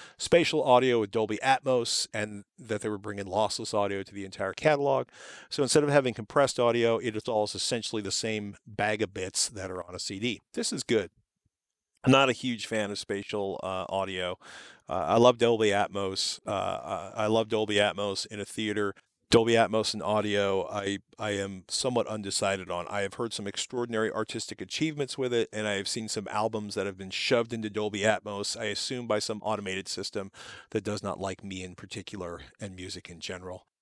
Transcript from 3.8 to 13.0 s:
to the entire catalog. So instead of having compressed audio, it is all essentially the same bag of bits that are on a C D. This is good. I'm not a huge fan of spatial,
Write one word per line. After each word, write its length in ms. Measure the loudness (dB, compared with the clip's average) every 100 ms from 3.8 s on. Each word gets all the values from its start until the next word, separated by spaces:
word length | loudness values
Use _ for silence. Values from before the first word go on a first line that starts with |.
| 0 -2
to 120 | -6
the 120 | -10 -10
entire 260 | -6 -6
catalog. 560 | 0 2 4 2 0 -2 -10 -20 -20 -6
So 140 | -2
instead 200 | 4 4
of 60 | 6
having 240 | 4 4
compressed 480 | 0 0 2 4 4
audio, 380 | 2 4 4 2
it 180 | 0 -4
is 100 | -2
all 180 | 0
essentially 580 | 0 -2 -2 -2 -2 -4
the 100 | -4
same 460 | -2 -2 -4 -6 -12 -10
bag 340 | -2 0 0
of 140 | -2
bits 340 | -4 -4 -2 -2
that 220 | -4 -8
are 120 | -8
on 120 | -8
a 40 | -8
C 200 | -8 -4
D. 240 | -4 -4 _
This 220 | -6 -4
is 80 | -4
good. 280 | 2 2 2 _ _ _ _ _ _ _ _ _
I'm 80 | 6
not 160 | 8 6
a 40 |
huge 340 | 2 -2 -4 -2
fan 240 | -2 -2
of 80 |
spatial, 600 | -4